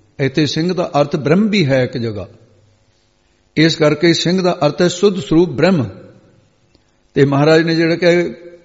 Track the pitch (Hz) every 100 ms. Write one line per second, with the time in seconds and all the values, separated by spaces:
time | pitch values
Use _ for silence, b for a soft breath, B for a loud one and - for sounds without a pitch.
0 | _ - 135 139 143 156 170 175 170 143
1 | 147 165 131 175 220 202 143 131 123 127
2 | 113 98 87 - _ _ _ _ _ _
3 | _ _ _ _ _ - 160 156 151 147
4 | 170 160 160 185 180 165 147 147 175 175
5 | 202 190 - 160 175 135 165 185 110 -
6 | - - _ _ _ _ _ _ _ _
7 | _ 156 139 139 151 160 165 160 165 170
8 | 175 175 170 - - -